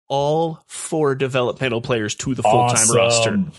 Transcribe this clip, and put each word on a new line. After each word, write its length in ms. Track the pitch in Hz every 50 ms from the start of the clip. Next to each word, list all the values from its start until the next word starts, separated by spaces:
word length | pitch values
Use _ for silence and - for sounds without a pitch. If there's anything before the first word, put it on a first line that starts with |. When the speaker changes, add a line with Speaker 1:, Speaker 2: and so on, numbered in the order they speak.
| _
Speaker 1:
all 560 | - 139 139 143 147 151 160 165 160 160 - _
four 480 | - - - - - 170 156 151 139 135
developmental 680 | 131 139 127 131 131 123 113 101 - 131 127 113 117
players 340 | 120 - 123 113 107 107 -
to 180 | - - 135 127
the 80 | 113
full-time 280 | 107 107 113 123 123 123
Speaker 2:
Awesome. 240 | 120 113 110 113 120
Speaker 1:
roster. 480 | 117 113 117 117 117 113 110 107 104 180 151 -